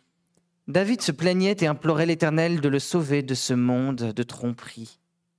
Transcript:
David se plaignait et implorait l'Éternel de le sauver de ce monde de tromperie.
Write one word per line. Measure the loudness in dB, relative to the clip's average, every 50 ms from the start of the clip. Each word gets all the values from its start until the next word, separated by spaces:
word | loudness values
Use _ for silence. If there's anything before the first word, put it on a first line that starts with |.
| _ _ _ _ _ _ _ _ _ _ _ _ _
David | -2 0 0 2 2 0 0
se | -2 -2 -2
plaignait | 0 0 2 2 2 2 2 2 2
et | 0
implorait | 0 0 0 0 0 2 2 2
l'Éternel | 2 2 2 2 2 2 2 2 2 2 0
de | 2
le | 2 0 0
sauver | 0 0 0 0 0 0 0 0 0
de | -2 -4
ce | -4 -2 0 0
monde | 2 2 2 2 0 0 -2 -2 -4 -4 -4
de | -4 -4 -6
tromperie. | -6 -8 -8 -6 -6 -6 -8 -12 -16 -16 -16 -16 -16 -18 _ _ _ _ _ _ _ _